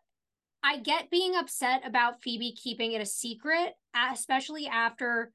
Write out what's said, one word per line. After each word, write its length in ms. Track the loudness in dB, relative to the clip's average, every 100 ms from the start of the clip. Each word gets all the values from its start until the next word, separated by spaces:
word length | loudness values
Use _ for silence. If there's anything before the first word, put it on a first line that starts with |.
| _ _ _ _ _ _
I 140 | 0 0
get 300 | 0 0 2
being 240 | 0 2 0
upset 500 | -2 -2 2 2 2
about 360 | 2 2 0
Phoebe 320 | -6 -4 -6
keeping 400 | -6 -8 -4 -2
it 80 | -2
a 40 | -4
secret, 680 | -4 -6 -6 0 2 0 -4 _ 0
a-, 160 | 0
especially 540 | -2 0 0 0 -8 -2
after, 640 | 2 0 0 0 0 -2